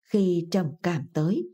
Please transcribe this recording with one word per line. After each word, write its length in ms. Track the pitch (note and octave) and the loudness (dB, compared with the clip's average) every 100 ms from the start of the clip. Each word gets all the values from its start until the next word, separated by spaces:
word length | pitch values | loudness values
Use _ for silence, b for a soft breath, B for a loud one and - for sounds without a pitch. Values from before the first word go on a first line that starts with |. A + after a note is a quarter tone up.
khi 460 | _ G#3 F#3 F3 E3+ | _ 2 2 2 0
trầm 160 | F#3+ D#3 D3 | -2 -2 -2
cảm 240 | F3 D#3+ D3 | -2 -2 -2
tới 360 | D#3 D#3 C4 F4+ | 0 0 0 -4